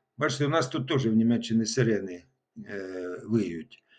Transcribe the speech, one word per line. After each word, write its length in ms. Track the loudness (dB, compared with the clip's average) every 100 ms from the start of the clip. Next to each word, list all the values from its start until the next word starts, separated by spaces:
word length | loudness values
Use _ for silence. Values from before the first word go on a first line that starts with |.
| _ -4
бачите, 280 | -2 0 2
у 40 |
нас 180 | 2 0
тут 200 | -4 0
теж 180 | 0 4
в 80 |
Німеччині 520 | 4 4 2 2 0 2
сирени, 580 | 2 2 2 -2 -10 _ _ _ -18 -12
е, 560 | -10 -8 -8 -8 -8 -2
виють. 580 | 0 0 -6 -12 -20 _